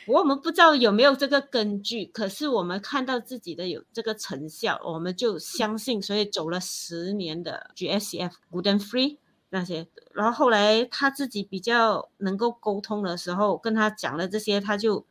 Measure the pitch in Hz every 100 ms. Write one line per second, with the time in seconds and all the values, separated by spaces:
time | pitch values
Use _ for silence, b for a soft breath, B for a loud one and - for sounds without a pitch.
0 | - 294 320 277 330 381 330 285 226 208
1 | 277 269 277 277 277 240 208 202 202 233
2 | 175 - 196 - 302 226 175 190 - 285
3 | 262 247 - 254 175 160 180 135 - -
4 | 220 214 - 139 151 - 214 - - 160
5 | 175 180 240 175 - - 214 220 262 214
6 | 196 208 208 196 160 180 180 - - 170
7 | 180 208 170 165 165 - - - 170 196
8 | 202 - 180 - _ 175 196 202 202 247
9 | 277 294 _ _ - 185 180 160 170 -
10 | _ - 220 240 262 214 208 226 240 -
11 | 277 277 262 208 196 190 233 240 226 185
12 | - - 196 196 233 233 214 202 202 208
13 | 190 175 180 180 208 165 226 220 214 208
14 | 135 147 180 214 208 202 202 202 220 202
15 | -